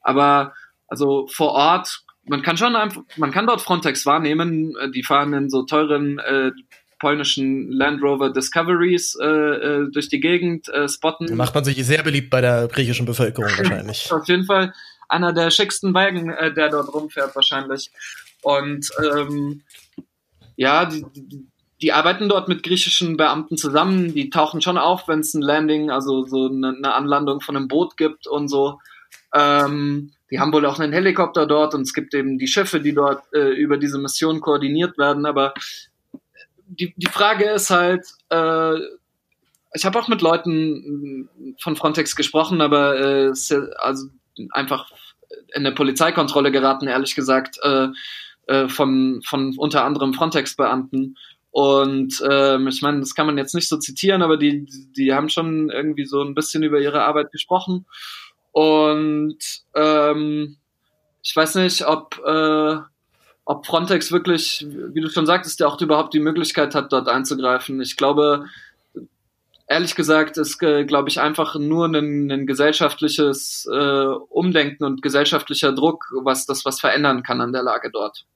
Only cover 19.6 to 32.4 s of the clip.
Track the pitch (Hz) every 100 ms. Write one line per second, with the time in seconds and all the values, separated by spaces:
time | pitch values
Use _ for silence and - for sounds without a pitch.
19.6 | _ - _ - - _ _ _ - -
20.6 | 131 151 175 156 139 - - 139 131 _
21.6 | _ _ 160 147 160 190 208 196 185 170
22.6 | 165 185 - - 175 156 151 147 156 160
23.6 | 147 143 185 190 170 147 135 170 151 160
24.6 | 175 180 151 185 - 156 156 156 143 151
25.6 | 156 151 151 135 135 135 131 131 131 135
26.6 | 131 131 139 117 143 143 143 143 - 143
27.6 | 135 147 170 - 156 156 - 147 143 139
28.6 | 139 143 - - _ - _ 147 147 143
29.6 | 143 147 143 143 147 _ _ 165 151 151
30.6 | 147 143 151 156 190 185 170 175 147 151
31.6 | 151 147 131 - 143 143 135 131